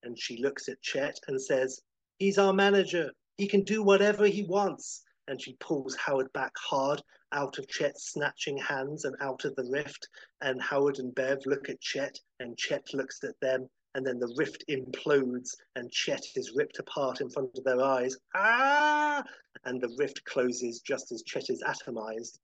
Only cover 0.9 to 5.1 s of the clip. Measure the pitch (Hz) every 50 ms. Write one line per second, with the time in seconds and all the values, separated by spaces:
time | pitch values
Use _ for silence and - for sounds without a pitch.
0.9 | - 139 135 147 - - - - 139 131 131 - 143 131 131 131 131 - _ _
1.9 | _ _ _ _ _ _ 190 196 185 196 196 196 190 190 196 202 196 196 185 160
2.9 | 175 175 160 131 - _ _ _ _ - 202 196 - 202 196 190 214 220 214 196
3.9 | 196 190 202 208 208 202 208 208 175 196 202 165 180 202 202 190 151 - - -
4.9 | - - _ _